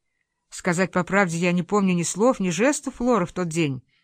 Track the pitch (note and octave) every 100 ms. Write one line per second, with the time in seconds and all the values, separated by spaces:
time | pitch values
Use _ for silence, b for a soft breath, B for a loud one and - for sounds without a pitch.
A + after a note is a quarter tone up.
0 | _ _ _ _ _ - F#3+ E3+ F#3 F#3
1 | F3 F#3+ F#3+ E3 F3+ F3 F3 G#3 G3 F3
2 | E3 E3+ A#3+ B3+ F#3 E3 B3+ D4 - -
3 | B3 A#3 F3 - F3 D#3+ D#3 C3 - b